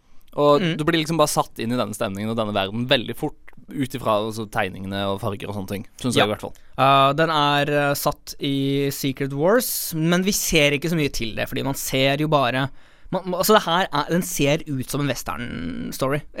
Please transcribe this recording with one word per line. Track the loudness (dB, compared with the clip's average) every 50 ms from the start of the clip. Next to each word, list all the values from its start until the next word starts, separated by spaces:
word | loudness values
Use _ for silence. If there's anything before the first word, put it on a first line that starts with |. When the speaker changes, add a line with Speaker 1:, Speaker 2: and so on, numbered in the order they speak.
| -20 -20 -20 -20 -18 -8 -2
Speaker 1:
og | 2 4 6 6 6
Speaker 2:
Mm. | 4 2 0 -2
Speaker 1:
du | -2
blir | -2 -2 0 0
liksom | 0 2 2
bare | 2 2
satt | 2 0 -2 -2 -4 -6
inn | -4 -2
i | 0
denne | 0 -2 -2 -4
stemningen | -4 -4 -4 -4 -4 -4 -2
og | -2
denne | -2 -2 0 0
verden | 0 0 0 -2 -4 0 0
veldig | 0 0 0 -4 -6
fort, | -6 -6 -6 -6 -10 -16 -18 -18 -18 -16 -10
ut | -6 -4 -4 -4 -4
ifra, | -2 0 0 2 2 0
altså, | -2 -4 -6 -8 -4
tegningene | -2 -2 -2 -2 -4 -6 -8 -4 -4 -2 0 0
og | -2 -2
farger | -2 -4 -4 -4 -6 -8
og | -6
sånne | -6 -6 -6
ting, | -6 -8 -8 -12 -10 -6
synes | -4 0 2
Speaker 2:
Ja. | 2 2
Speaker 1:
jeg | 2
i |
hvert | 0 -4
fall. | -6 -10 -12 -14 -16 -10 -2 2
Speaker 2:
Eh, | 4 6 6 6 6 4
den | 4 4 2 2
er, | 4 2 2 4 4 2 2 2 2 2 2 2
eh, | 0
satt | 0 0 -2 -2 -4 -8 -14 -10 -6
i | -4 -2 0 0 0 0 0 0 0 -2
Secret | -2 -2 -4 -4 -2 -2 -4 -4 -2
Wars, | 0 2 4 4 4 2 0 -4 -4 -6 -4 -2
men | 0 2 2 2 2
vi | 2 2
ser | 0 0 0 2 4 6 6 4
ikke | 4 2 0 0
så | 0
mye | 0 0 0
til | 0 -2 -4 -4 -4
det, | -4 -4 -4
fordi | -4 -4 -4
man | -4 -4
ser | -4 -4 -2 2 2 4 2 2
jo | 2 2 2
bare, | 2 2 2 2 2 0 -2 -2 -4 -10 -20 -20 -20 -20 -8 -6
man, | -4 -4 -2
man, | -2 0 2
altså, | 4 6
det | 6 6 6
her | 2 0 0 0 0
er, | -2 -2 -2 0
den | 0 -2
ser | -2 -2 -2 0 2 2 2 0 -2
ut | -4 -6 -6 -4 -4
som | -2 -2
en | 0 -2
western-story, | -2 -4 -6 -6 -6 -6 -8 -8 -8 -8 -8 -8 -8 -8 -8 -8 -4 -4 -2 0 0 -2 -4 -8 -4 -2